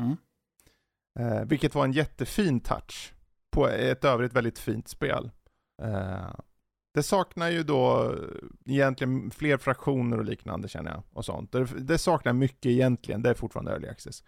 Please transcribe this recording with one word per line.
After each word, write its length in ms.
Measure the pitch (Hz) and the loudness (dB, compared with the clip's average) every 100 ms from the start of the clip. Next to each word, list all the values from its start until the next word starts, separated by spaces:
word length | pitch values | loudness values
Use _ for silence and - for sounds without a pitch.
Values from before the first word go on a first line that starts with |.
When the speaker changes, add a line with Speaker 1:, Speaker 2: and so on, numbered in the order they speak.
Speaker 1:
Mm. 160 | 120 156 _ _ _ _ _ _ _ _ _ - | -4 -4 _ _ _ _ _ _ _ _ _ -6
Speaker 2:
Eh, 260 | 120 107 107 | -2 -2 0
vilket 300 | 147 151 143 | 0 2 2
var 80 | 135 | 2
en 60 | |
jättefin 680 | 135 147 - 123 - 190 123 | 2 0 -4 -2 2 2 2
touch 540 | - - - - - - _ _ _ | 0 -4 -6 -14 -16 -20 _ _ _
på 160 | - 131 | 2 2
ett 380 | 107 127 127 143 | 4 0 2 2
övrigt 280 | 120 123 | 4 2
väldigt 260 | 127 117 - | 2 0 -2
fint 280 | - 107 - | -4 -4 -8
spel. 440 | - 139 123 117 - _ _ _ - | -6 -2 -2 -6 -14 _ _ _ -10
Eh, 540 | 110 101 95 95 90 - - _ _ _ _ | -6 -4 -4 -8 -10 -14 -18 _ _ _ _
det 100 | 147 | -2
saknar 460 | 143 196 175 - 170 | 2 2 0 -2 -2
ju 140 | 170 | 0
då, 400 | 151 139 127 123 120 | 2 4 4 4 0
eh, 600 | - - - - - - | -4 -8 -12 -16 -14 -2
egentligen 580 | 139 135 127 131 131 117 | 4 4 2 0 0 -4
fler 260 | - 151 139 | -2 0 2
fraktioner 600 | - 127 - 131 120 113 | 0 0 0 0 0 0
och 80 | 107 | -2
liknande, 420 | 117 - 95 - | -6 -6 -8 -8
känner 240 | 80 80 | -8 -10
jag, 120 | 80 - | -10 -10
och 120 | - - | -10 -8
sånt. 260 | - 104 | -8 -4
Det, 120 | 127 127 | -2 -2
det 320 | - 131 165 | -4 0 2
saknar 360 | - 160 131 | 2 2 2
mycket 320 | 123 135 - 123 | 2 2 2 2
egentligen, 560 | 123 127 120 - 104 | 4 4 2 -2 0
det 80 | 123 | 0
är 40 | |
fortfarande 380 | 113 113 80 - | 0 -4 -6 -6
early 160 | - - | -6 -6
access. 360 | - - - | -12 -16 -16